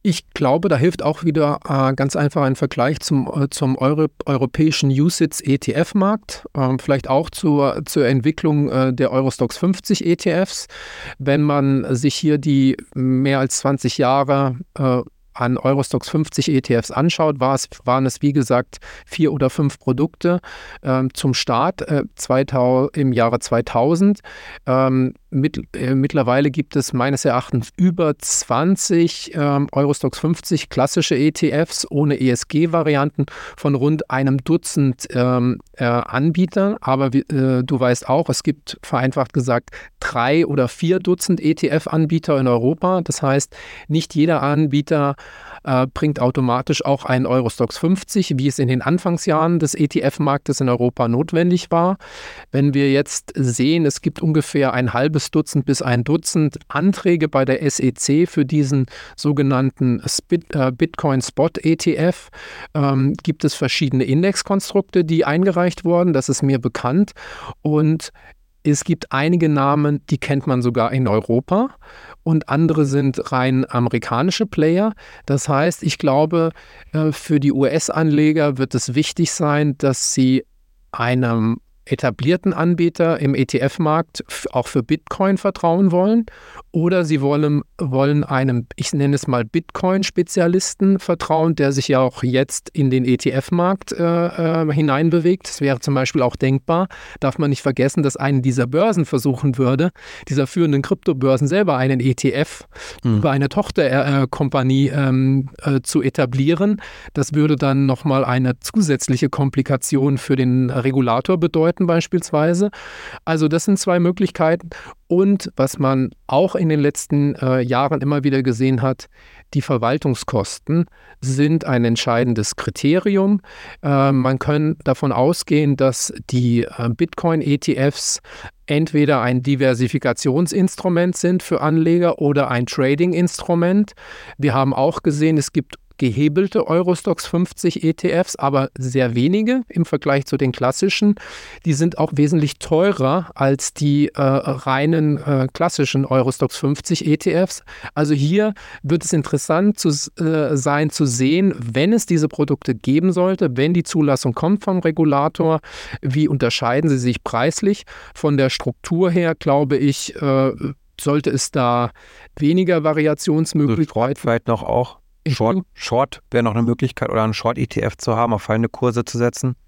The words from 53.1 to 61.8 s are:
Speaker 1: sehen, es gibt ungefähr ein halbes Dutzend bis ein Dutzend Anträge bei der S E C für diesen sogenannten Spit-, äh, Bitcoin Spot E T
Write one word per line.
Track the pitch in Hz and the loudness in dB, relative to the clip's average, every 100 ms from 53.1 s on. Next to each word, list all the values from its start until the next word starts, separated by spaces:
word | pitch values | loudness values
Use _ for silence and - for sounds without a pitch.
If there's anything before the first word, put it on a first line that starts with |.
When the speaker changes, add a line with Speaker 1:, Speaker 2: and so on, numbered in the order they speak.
| - - | -6 -8
Speaker 1:
sehen, | - 127 117 131 170 | -2 0 2 2 2
es | 147 - | 0 0
gibt | 156 - | -6 -2
ungefähr | 165 156 - 143 131 | 0 0 0 0 0
ein | 120 127 | 0 -2
halbes | 120 147 139 - | 0 0 0 0
Dutzend | 151 151 147 | -2 0 -2
bis | 135 135 | 0 -2
ein | 127 123 | 0 0
Dutzend | 120 165 - 170 151 - - | 0 -2 0 0 0 -2 -6
Anträge | 147 185 185 190 175 151 | 0 0 2 0 2 2
bei | 135 | 0
der | 131 160 | 2 0
S | 151 - | 0 0
E | 131 | -2
C | - - 147 | -2 0 2
für | 175 - | 2 0
diesen | 143 151 139 139 131 - - - | 0 0 2 0 -2 -6 -20 -4
sogenannten | 147 143 139 131 135 - 127 120 | -2 0 2 2 0 0 0 0
Spit-, | - - _ 170 - | -4 -8 _ -4 -2
äh, | 151 131 | -2 -2
Bitcoin | 123 160 - 151 135 | 0 -2 0 0 0
Spot | - - 160 - | -2 -2 -2 0
E | 156 | 0
T | 160 | 0